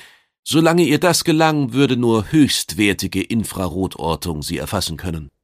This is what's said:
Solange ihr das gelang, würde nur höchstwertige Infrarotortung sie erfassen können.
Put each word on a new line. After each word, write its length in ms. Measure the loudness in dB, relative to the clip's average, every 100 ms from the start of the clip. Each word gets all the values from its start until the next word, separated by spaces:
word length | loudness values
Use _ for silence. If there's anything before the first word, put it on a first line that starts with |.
| -20 _ _ _
Solange 400 | -2 2 4 4
ihr 160 | 4 2
das 240 | 2 0
gelang, 500 | 0 2 2 2 -2
würde 240 | 0 0 2
nur 340 | 2 2 2
höchstwertige 920 | 4 4 2 -4 0 2 2 -2 -4
Infrarotortung 1200 | -4 -4 -4 -4 -4 -2 -4 -4 -4 -4 -4 -6
sie 140 | -6 -6
erfassen 400 | -4 -4 -4 -6
können. 320 | -6 -8 -10 _